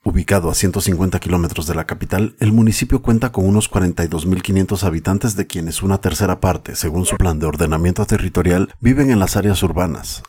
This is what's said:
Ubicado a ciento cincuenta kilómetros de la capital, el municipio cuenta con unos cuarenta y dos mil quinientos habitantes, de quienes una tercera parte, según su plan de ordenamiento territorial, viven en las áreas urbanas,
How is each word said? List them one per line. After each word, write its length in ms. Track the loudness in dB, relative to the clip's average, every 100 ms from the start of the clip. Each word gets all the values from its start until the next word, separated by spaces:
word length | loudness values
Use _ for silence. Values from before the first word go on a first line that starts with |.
Ubicado 480 | -2 -2 0 0 0
a 40 |
ciento 260 | 0 0 0
cincuenta 380 | 0 0 0 0
kilómetros 480 | 0 0 0 -4 -4
de 80 |
la 120 | -4 -6
capital, 500 | -8 -4 -2 -2 0
el 140 | 2
municipio 500 | 4 4 2 0 0
cuenta 300 | 2 0 0
con 140 | 0 2
unos 220 | 2 2
cuarenta 340 | 0 0 0
y 60 | -4
dos 160 | -2
mil 180 | -2 -2
quinientos 420 | 0 0 0 0
habitantes, 520 | -2 -2 -2 0 -2 -2
de 100 | -4
quienes 360 | -6 -6 -4
una 160 | -2 0
tercera 420 | -2 -2 -2 0
parte, 340 | 0 -2 -6
según 300 | -6 -4 -2
su 120 | -2 0
plan 220 | 0 0
de 80 | -2
ordenamiento 600 | -2 0 2 0 0 0
territorial, 680 | 0 0 0 2 2 0 0
viven 300 | 2 2 4
en 80 | 4
las 180 | 2 0
áreas 260 | 0 0
urbanas, 600 | 0 0 -2 -4 -10 -14